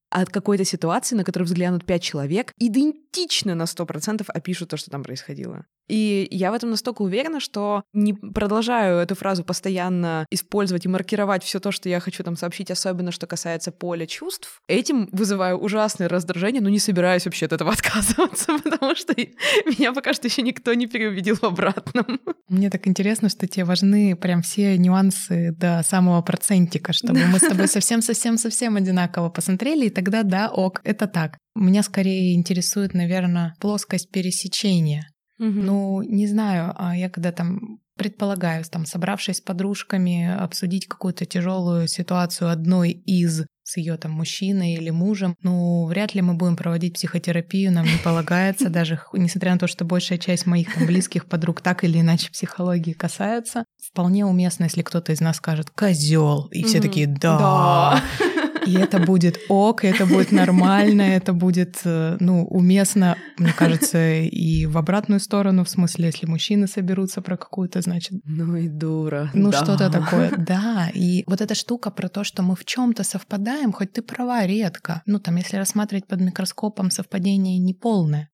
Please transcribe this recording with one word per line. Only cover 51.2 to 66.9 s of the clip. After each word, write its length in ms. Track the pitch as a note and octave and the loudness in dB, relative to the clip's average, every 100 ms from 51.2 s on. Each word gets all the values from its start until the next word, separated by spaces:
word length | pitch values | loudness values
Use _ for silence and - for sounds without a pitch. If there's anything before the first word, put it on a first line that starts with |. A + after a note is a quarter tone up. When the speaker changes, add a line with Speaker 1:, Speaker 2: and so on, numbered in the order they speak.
| - | -4
Speaker 2:
подруг 340 | E3+ E3 E3 | -2 -2 -2
так 220 | - F3+ | -2 0
или 160 | F3+ E3 | 2 4
иначе 300 | E3 E3 - | 4 2 0
психологии 600 | - E3+ - F3+ F3 E3 | -8 -8 -4 -2 -2 -2
касается. 720 | D#3+ F3 - G3+ A#3 A#3 A#3+ A#3 _ - | -4 -6 -4 -4 -4 -6 -8 -10 _ -10
Вполне 320 | - F3 F#3+ G3+ | -2 2 2 2
уместно, 380 | F3+ F3+ - | 2 2 0
если 180 | E3+ E3+ | -2 -2
кто-то 300 | E3 E3+ E3 | -4 -4 -2
из 80 | D#3 | 0
нас 160 | D#3+ D#3 | 0 0
скажет: 340 | - D#3 D3+ | -2 -4 -4
«Козел», 800 | - G#3 E3 D3 D#3+ D3+ C#3+ - | 0 2 2 4 4 4 2 -2
и 100 | - | -2
все 140 | F3 G#3 | 0 2
Speaker 1:
Мгм. 40 | |
Speaker 2:
такие: 240 | D3 F#3+ D3+ | 2 2 0
«Да». 300 | C#3+ E3+ E3 | 2 2 4
Speaker 1:
Да. 640 | G3 F#3+ F3+ F3 F3+ C4 - - F#4 | 6 6 6 4 4 0 -4 -2 -2
<laughs> 40 | - D#4 - | 0 -2 -2
Speaker 2:
И 120 | D#4 F3+ | 0 2
это 240 | E4+ F#3+ | 4 2
будет 400 | E3+ F#3 E3+ E3+ - | 4 4 4 0 0
ок, 360 | G3 G#3 A3+ | 4 4 2
и 40 | G3 | 2
это 180 | F#3+ F#3+ | 2 4
будет 240 | F#3+ F3+ | 4 4
нормально, 720 | G3 F3+ F3+ F3+ G3 G#3 G#3 | 4 6 6 6 6 6 6
Speaker 1:
<laughs> 140 | G3 F#3 | 6 4
Speaker 2:
это 160 | F#3 | 2
будет, 480 | F3+ F#3 F3+ F3 - | 2 2 2 0 -2
э, 320 | F3 E3 D#3+ E3 | -2 0 0 2
ну, 240 | F3 F3+ E3+ | 2 4 2
уместно, 800 | F#3 F3+ F#3+ G3 G#3 F3+ E3+ - - | 4 6 6 4 4 4 2 -4 0
мне 160 | E3+ | 0
кажется, 640 | D#3+ E3 D#3+ - E3+ E3 D#3+ | 4 4 4 2 2 2 2
и 460 | D#3+ - D#3+ D#3+ D#3 | 0 0 0 2 2
в 120 | D#3 | 0
обратную 400 | D3+ G3 G#3 G3+ | 0 0 2 0
сторону, 440 | G3 G3+ G3 F#3 | 0 0 2 2
в 40 | F3+ | 2
смысле, 380 | - F3 - E3+ | 2 0 2 -2
если 200 | D#3 D#3+ | -2 -2
мужчины 420 | D#3+ - G#3 G3 | -2 0 2 0
соберутся 540 | - F#3 | 0 -2